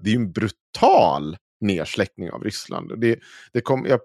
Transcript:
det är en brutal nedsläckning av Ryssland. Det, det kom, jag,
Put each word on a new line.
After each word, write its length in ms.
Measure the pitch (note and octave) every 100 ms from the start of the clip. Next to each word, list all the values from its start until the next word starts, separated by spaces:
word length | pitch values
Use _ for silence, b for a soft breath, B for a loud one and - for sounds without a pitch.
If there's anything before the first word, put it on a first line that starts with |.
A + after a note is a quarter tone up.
det 80 | G2+
är 60 | A#2
en 160 | G2+
brutal 1040 | - G#2+ - _ - B3+ F#4+ E2 C#2+ D2+ F2+ _ _
nedsläckning 680 | G#2 F2 D#2 - F#2 - F2
av 140 | -
Ryssland. 560 | G#2+ - - F2+ E2+ A2+
Det, 180 | A#2 A#2 B B B
det 80 | A#2+
kom, 260 | - C3 D3
jag, 140 | B2